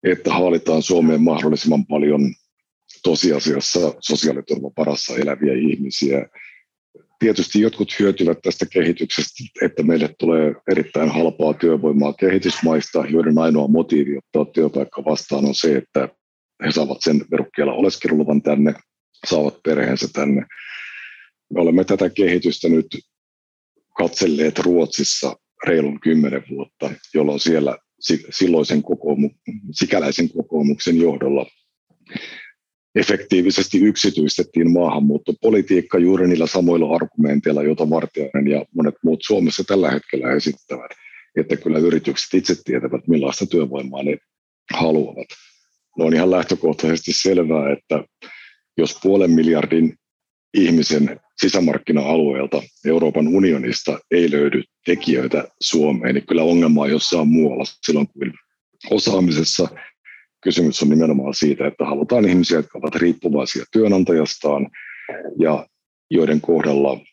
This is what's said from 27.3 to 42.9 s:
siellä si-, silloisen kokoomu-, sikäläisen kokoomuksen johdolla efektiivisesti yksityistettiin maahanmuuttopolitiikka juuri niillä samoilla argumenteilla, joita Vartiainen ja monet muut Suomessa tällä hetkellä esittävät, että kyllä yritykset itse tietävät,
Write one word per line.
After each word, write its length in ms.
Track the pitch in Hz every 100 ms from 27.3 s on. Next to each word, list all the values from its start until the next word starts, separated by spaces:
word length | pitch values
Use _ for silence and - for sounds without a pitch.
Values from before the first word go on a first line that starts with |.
| 73
siellä 380 | 82 80 71 69 _ _
si-, 260 | - 80 -
silloisen 520 | - 92 82 73 76
kokoomu-, 480 | - 78 76 69 71 _ - - 101
sikäläisen 560 | 76 - - - - 82
kokoomuksen 720 | 82 - 80 71 73 - 82
johdolla 460 | 82 71 67 69 64 _ _ _ _ _ _ - - - - _ _ _ _
efektiivisesti 840 | 107 98 101 - 92 90 95 95 95
yksityistettiin 920 | 104 - 101 - 76 - - 82 82
maahanmuuttopolitiikka 1300 | 87 82 73 71 73 - - 113 107 90 92 - 92
juuri 300 | 87 95 90
niillä 180 | 85 80
samoilla 480 | 92 85 85 78
argumenteilla, 680 | 82 76 - 73 71 78 73
joita 280 | 73 78 78
Vartiainen 580 | 80 - - 69 71 71
ja 160 | 73 -
monet 200 | 85 73 -
muut 160 | 82 78
Suomessa 420 | - 101 82 -
tällä 260 | - 98 80
hetkellä 420 | 67 - - -
esittävät, 580 | 71 76 - _ - - - - - _ -
että 200 | - -
kyllä 220 | 82 78
yritykset 560 | 85 82 - 67 -
itse 220 | 92 - -
tietävät, 440 | - 62 -